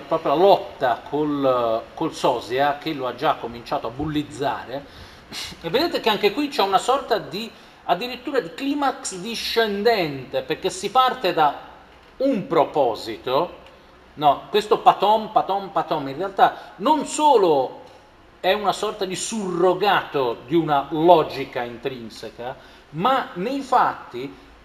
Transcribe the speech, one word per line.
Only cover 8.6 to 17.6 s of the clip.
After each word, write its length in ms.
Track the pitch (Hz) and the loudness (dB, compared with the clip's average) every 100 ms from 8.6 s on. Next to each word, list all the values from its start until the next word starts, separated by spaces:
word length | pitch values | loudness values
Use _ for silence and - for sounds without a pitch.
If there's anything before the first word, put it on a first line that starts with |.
| 277 294 269 262 - | -4 0 -2 -2 -8
discendente, 1300 | 185 220 214 - 226 220 202 220 214 156 135 123 131 | -8 -8 -6 -2 0 0 2 2 2 0 -6 -6 -6
perché 260 | 131 151 185 | -4 -4 -4
si 220 | - 196 | -4 0
parte 420 | 254 254 - 185 | 2 2 2 0
da 400 | 160 147 - - - - - - - | 2 2 0 -10 -20 -20 -20 -16 -2
un 300 | 269 214 - | 0 0 2
proposito, 1160 | 165 139 156 123 104 113 104 127 135 175 - - - - - - | 2 2 2 0 -2 -8 -8 -2 0 0 -6 -20 -20 -20 -20 -18
no, 280 | - 147 139 - | 0 2 2 0
questo 300 | 208 208 - | -2 2 4
patom, 500 | 247 - 196 220 214 | 6 6 4 2 2
patom, 380 | 160 165 196 190 | 0 0 -2 -2
patom, 380 | 170 - 156 135 | -4 -2 -4 -4
in 100 | 135 | -6
realtà 560 | 196 208 165 - - - | -4 4 4 4 -12 -2
non 280 | 220 311 | 2 2
solo 760 | - - 302 240 180 143 | 0 2 6 6 6 4